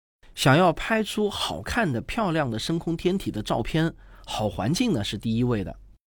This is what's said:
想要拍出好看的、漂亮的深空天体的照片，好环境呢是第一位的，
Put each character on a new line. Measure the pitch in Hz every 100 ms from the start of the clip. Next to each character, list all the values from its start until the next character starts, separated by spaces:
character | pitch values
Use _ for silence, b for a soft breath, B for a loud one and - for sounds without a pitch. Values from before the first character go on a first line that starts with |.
| _ _ b -
想 | 143 147
要 | 180
拍 | - - 220
出 | 214 - 208
好 | - - 78
看 | 104 254 220
的、 | 117
漂 | - - 196
亮 | 160 135
的 | 110
深 | - 165
空 | 170 165
天 | 180 190
体 | -
的 | 208
照 | - 131
片， | 113 160 165 - b b -
好 | - 107
环 | - 101
境 | 180 247
呢 | 123
是 | 101 104
第 | 117 113
一 |
位 | 123 110
的， | 92 - - - _